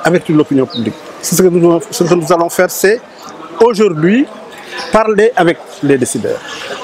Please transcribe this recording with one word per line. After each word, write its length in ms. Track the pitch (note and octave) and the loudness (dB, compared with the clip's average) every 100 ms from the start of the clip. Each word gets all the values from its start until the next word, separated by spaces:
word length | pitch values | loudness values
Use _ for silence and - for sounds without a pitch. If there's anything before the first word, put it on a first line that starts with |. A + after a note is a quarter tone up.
avertir 320 | D#3+ F3 - D3+ | 0 0 2 0
l'opinion 320 | D3 C#3 B2+ | 2 0 -2
publique. 280 | - G#2+ - - - | -4 -6 -8 -14 -12
C'est 140 | - E3 | -4 2
ce 60 | |
que 60 | F#3 | 2
nous, 340 | F3 E3+ E3+ - | 4 4 2 -2
ce 140 | - | -4
que 100 | E3+ | 0
nous 180 | F3 D#3 | 0 2
allons 180 | F3 E3+ | 0 0
faire, 200 | - F3+ | 0 -2
c'est 320 | - F#3+ A#3 - - - - - - | 2 0 0 -4 -20 -20 -20 -18 2
aujourd'hui 680 | A3+ G3+ G#3+ D#3 E3 A3+ D4+ - - - - - - | 2 4 0 2 2 2 0 -6 -18 -20 -16 -14 -2
parler 400 | G#3+ A3 G#3 A3 - | 0 2 2 2 2
avec 200 | E3 - - - | 0 0 -8 -6
les 140 | C#3+ C#3 | 0 2
décideurs, 400 | B2 B2+ G2+ - - - - - | 0 -4 -6 -8 -10 -14 -12 0